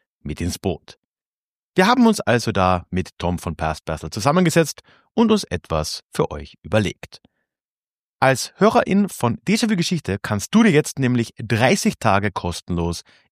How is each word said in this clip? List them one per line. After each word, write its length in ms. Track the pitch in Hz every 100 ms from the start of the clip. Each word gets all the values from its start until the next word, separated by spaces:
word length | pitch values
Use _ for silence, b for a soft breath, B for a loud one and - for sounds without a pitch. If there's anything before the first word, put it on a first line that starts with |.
| _ _
mit 200 | 71 76
ins 180 | 87 -
Boot? 380 | 98 80 - - _ _ _ _ _ _ _ -
Wir 120 | 185
haben 200 | 254 233
uns 140 | 208
also 300 | - 117 113
da 340 | 95 92 90 -
mit 200 | 90 87 _
Tom 200 | 87 87
von 180 | - 78
Past 300 | 80 78 -
Puzzle 240 | 80 80
zusammengesetzt 720 | - 113 170 175 170 151 - b b b
und 180 | - 226
uns 120 | 214
etwas 580 | - 85 - 80 78 - _
für 200 | - -
euch 260 | 73 - _
überlegt. 600 | - 107 92 - - - _ _ _ _ _ _ _ _ _ _
Als 340 | 131 131 - -
Hörerin 540 | 202 240 - 196 196
von 280 | - 120 -
Déjà-vu 380 | - 220 226 202
Geschichte 420 | 165 170 - 98
kannst 360 | - 104 - 214
du 80 |
dir 80 | 226
jetzt 280 | 147 - -
nämlich 340 | 127 123 117 -
dreißig 580 | 110 113 127 202 220 -
Tage 320 | 113 98 101
kostenlos 720 | - 87 85 - 87 85 85 b b b